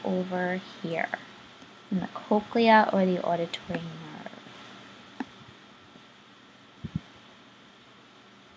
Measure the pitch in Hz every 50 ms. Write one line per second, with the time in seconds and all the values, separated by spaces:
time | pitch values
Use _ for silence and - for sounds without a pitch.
0 | - 196 190 185 180 185 180 180 180 180 180 185 185 - - - - 165 165 160
1 | - - - - - - - - - - - - - - - - - - 202 185
2 | 170 - - - - - 220 208 214 - - 233 233 226 220 220 214 - - 196
3 | 190 185 180 175 - - 170 170 170 165 - - - - 175 165 170 165 160 160
4 | 160 151 - - - - - - - - - - - - - - - - - -
5 | - - - - - - - - - - - - - - - - - - - -
6 | - - - - - - - - - - - - - - - - - - - -
7 | - - - - - - - - - - - - - - - - - - - -
8 | - - - - - - - - - - -